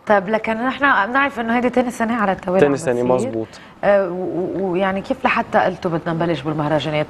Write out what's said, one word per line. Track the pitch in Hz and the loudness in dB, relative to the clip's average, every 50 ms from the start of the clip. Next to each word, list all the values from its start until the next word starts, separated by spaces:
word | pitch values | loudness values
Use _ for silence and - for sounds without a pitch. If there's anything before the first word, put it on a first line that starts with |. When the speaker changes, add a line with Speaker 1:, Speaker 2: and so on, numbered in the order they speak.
| - | 0
Speaker 1:
طيب، | - 214 202 180 190 | 2 2 2 2 2
لكن | 220 220 220 226 220 | -2 -2 -2 -2 -4
نحن | 220 240 262 247 - 277 285 254 196 196 220 | -2 -2 -4 -2 0 2 2 4 2 2 0
بنعرف | 240 269 277 277 - 233 | 0 0 0 0 -2 -4
انه | 233 226 226 | -2 -2 0
هيدي | 247 233 254 | 0 0 0
تاني | 247 247 240 254 | 2 0 0 0
سنة | - - 233 220 233 | -2 -2 -2 -2 0
على | 240 208 196 185 | 0 0 0 0
التوالي | 185 - 190 180 190 | -2 -2 0 2 4
Speaker 2:
تاني | 165 143 139 | 4 4 4
Speaker 1:
عم | |
Speaker 2:
سنة، | 131 - 131 123 | 2 0 0 0
Speaker 1:
بتصير. | 120 123 123 127 127 117 - | 2 2 2 2 2 0 -2
Speaker 2:
مزبوط. | 113 113 110 110 - - - - - - - | -4 -4 -6 -8 -10 -16 -20 -20 -12 -2 2
Speaker 1:
آه، | 202 202 196 196 175 | 2 4 4 2 0
و-، | 175 | -2
و-، | 185 185 - - 165 180 165 - 165 196 190 170 | -4 -6 -4 -4 -4 -4 -4 -4 -4 -2 -2 0
ويعني | 185 196 190 190 196 | 0 0 0 -2 -2
كيف | 175 - 262 - - | -4 -4 -4 -2 -2
لحتى | 247 - - - - - 208 | 0 0 -2 -2 0 2 2
قلتوا | 110 180 185 - - 185 | 2 2 0 -2 -4 -4
بدنا | 160 160 - 175 165 | -2 -2 -2 -4 -2
نبلش | 165 170 170 170 143 131 | -2 -2 -2 -2 -2 -4
بالمهرجانات؟ | 160 151 156 147 147 156 151 131 156 151 151 151 | -4 -2 -2 0 0 0 0 0 -2 -2 -2 -4